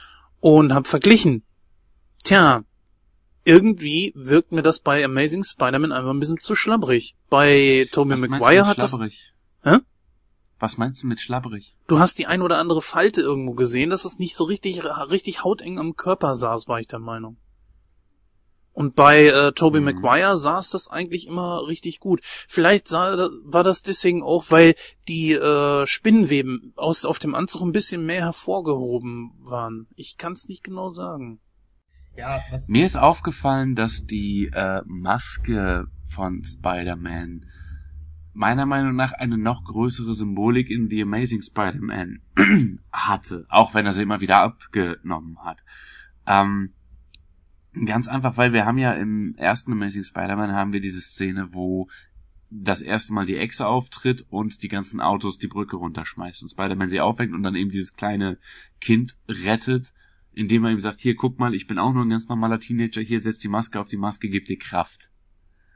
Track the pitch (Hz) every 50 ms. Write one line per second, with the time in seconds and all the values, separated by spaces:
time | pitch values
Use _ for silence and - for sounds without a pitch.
0 | - - - - _ _ _ _ - 160 151 156 151 139 131 139 131 - - -
1 | - 196 233 214 - 175 131 107 - _ _ _ _ _ _ _ _ _ _ _
2 | _ _ _ _ - - 196 196 175 147 131 117 107 - _ _ _ _ _ _
3 | _ _ _ _ _ _ _ _ _ 165 165 175 190 220 214 175 156 147 147 160
4 | 190 196 - 143 131 127 143 165 170 - - 160 151 160 156 - - 151 139 147
5 | 143 131 131 135 143 151 156 185 196 - - - 143 123 131 135 156 156 131 127
6 | 127 131 135 143 143 151 165 165 - - 214 - - 208 226 226 175 127 127 117
7 | - - - _ _ _ - 139 143 147 143 139 139 135 131 131 131 127 - -
8 | 143 139 139 127 127 120 131 139 120 127 156 190 202 202 202 - - - 127 120
9 | 110 107 - - - _ _ _ _ _ _ _ - - 170 254 - _ _ _
10 | _ _ _ _ _ _ _ _ _ _ _ _ - 110 - - 113 127 131 -
11 | - 127 113 - - - 123 127 127 123 107 104 98 - _ _ _ - 160 151
12 | 170 180 - - 165 - 170 185 180 175 170 156 160 170 165 160 - - - 165
13 | 175 220 214 - 139 139 143 139 131 127 120 120 127 120 113 127 139 165 185 190
14 | - 185 - - 180 170 - - 165 156 208 196 - 196 185 175 156 151 147 147
15 | 143 139 175 196 - - 185 - - 180 208 - - 165 185 180 156 165 160 -
16 | - 185 190 - - 147 135 120 123 113 113 113 - - 123 113 113 - - 117
17 | 113 117 113 113 113 113 113 - _ _ _ _ _ _ _ _ _ _ _ _
18 | _ _ _ _ _ _ _ _ _ _ _ _ _ _ _ - 147 139 - -
19 | 143 143 147 151 151 151 135 139 143 143 139 - 170 160 151 156 143 143 135 -
20 | 98 120 123 156 185 196 196 170 139 147 165 185 190 - - 185 - - - 160
21 | 180 170 170 180 - - 165 180 180 175 175 170 - 147 165 - - 170 165 -
22 | - 202 180 - - - - - - - - - 165 170 208 202 - - 160 165
23 | 180 190 190 180 185 185 - - - 147 139 170 175 190 185 - - 196 190 -
24 | - 185 175 175 143 - 160 175 - - 165 160 165 165 160 - - - - _
25 | _ - 165 160 160 156 156 143 143 147 147 143 143 143 143 143 139 135 - -
26 | - 220 220 226 208 139 147 139 135 131 127 120 - 123 - - - 156 165 -
27 | - 143 - - - 151 139 - - - - 165 180 175 160 214 196 - 190 175
28 | 160 160 170 185 170 170 160 - - - 185 196 175 160 143 131 127 123 120 120
29 | 120 123 120 120 117 117 - - 127 123 123 120 117 113 113 113 113 - _ -
30 | - - - - - 170 185 180 - - 190 - - - 190 185 185 185 170 170
31 | 180 180 165 143 131 117 113 107 _ _ _ _ _ _ _ _ _ _ _ _
32 | - - - - 120 131 139 131 - - 127 131 131 - 104 120 165 190 - 131
33 | 127 151 165 - - 170 147 - - 143 135 135 135 131 127 113 113 113 - -
34 | - 117 107 104 101 101 101 101 101 - - - 98 95 95 95 - - 95 90
35 | 90 95 101 123 - - - - - - 117 107 98 92 90 87 87 - - -
36 | - - - - 95 92 92 85 82 - - - - 92 90 90 87 90 87 85
37 | 87 85 85 85 87 87 85 82 - - - - - - - - - - - -
38 | - - - - - - - 107 101 104 120 135 139 139 139 139 135 135 127 127
39 | 131 131 - - 131 120 117 110 107 113 123 - - - 107 110 117 123 120 123
40 | 117 113 113 104 107 104 98 95 104 113 120 127 123 127 107 120 113 107 107 107
41 | 107 101 104 110 127 120 117 107 98 - - - 104 92 90 - - 110 107 98
42 | 90 90 101 - - _ - - 208 202 208 185 131 104 90 - - _ - -
43 | - - 101 98 - - 92 87 82 - - 101 113 113 - 107 104 101 95 95
44 | 104 98 107 101 98 90 95 101 98 113 117 - - - - 107 92 87 85 -
45 | - 90 90 78 78 82 82 - - 85 82 - _ _ - - - - - -
46 | - _ _ _ _ - 101 98 98 98 101 98 98 95 - _ _ _ - -
47 | _ _ - - _ _ _ _ _ _ _ _ _ _ _ - 123 104 107 120
48 | 127 - 123 135 131 127 120 123 123 123 113 113 104 107 120 131 131 127 104 76
49 | 98 107 107 107 104 85 76 - 71 87 107 123 - - 120 104 101 101 98 104
50 | 95 - - 90 87 98 98 104 107 101 98 101 98 101 101 101 98 98 92 92
51 | 87 - - - 98 95 92 95 95 90 90 92 92 92 92 92 92 92 - -
52 | - _ _ - - _ _ - _ _ 107 107 98 104 101 - - - 101 110
53 | - - 107 101 98 90 98 71 90 113 - - 117 104 117 127 127 - - -
54 | - 131 127 127 - _ - 98 107 107 - - - 98 104 98 98 - - -
55 | - 82 101 101 - 101 92 - - 92 - 104 104 - - 90 87 85 76 82
56 | 80 - - - 90 87 87 - - - - - 95 95 95 95 95 92 90 92
57 | 73 101 110 - 123 107 85 90 101 95 98 87 95 101 95 98 92 - - -
58 | - 104 104 101 98 95 90 - _ - - - - _ _ _ - - 113 113
59 | 127 127 - _ _ - 110 - 92 98 110 113 - 131 131 127 131 - - _
60 | _ _ _ _ _ _ _ - 110 98 113 117 113 113 113 104 98 107 104 -
61 | - 127 117 - - 131 127 123 123 120 107 95 - - 110 90 95 123 131 127
62 | 123 113 113 113 113 - 120 113 113 113 113 110 - - 120 117 117 110 - 113
63 | 110 104 117 113 104 110 107 - - 104 101 101 - - - 107 101 - - 101
64 | 98 104 101 - - 104 95 98 - - 95 - - - - 90 85 - - _
65 | - - _ _ _ _ _ _ _ _ _ _ _ _ _